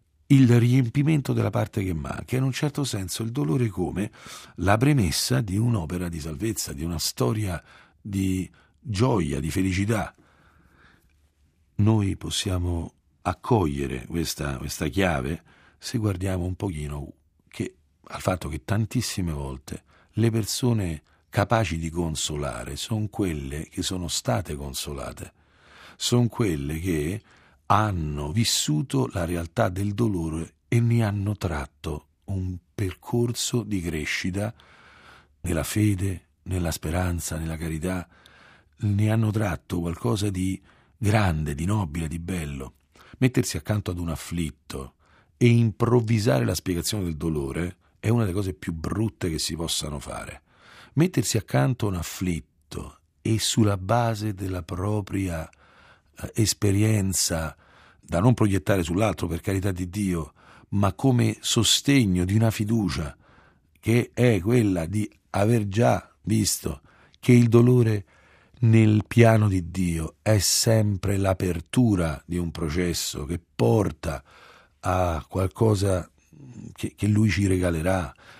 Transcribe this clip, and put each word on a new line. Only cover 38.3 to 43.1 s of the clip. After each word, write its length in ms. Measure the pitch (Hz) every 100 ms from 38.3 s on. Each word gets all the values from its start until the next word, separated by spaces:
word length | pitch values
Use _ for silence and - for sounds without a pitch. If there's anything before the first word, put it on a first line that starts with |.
| - - - _ -
ne 340 | 107 101 107
hanno 200 | 113 107
tratto 500 | 107 104 76 - 90
qualcosa 500 | 85 82 120 107 104
di 300 | 92 92 92 _ _ _ -
grande, 580 | 104 110 95 78 73
di 100 | 71
nobile, 440 | 87 107 85 82 80
di 100 | 82
bello. 560 | 85 92 73 69 65 _ _ _ -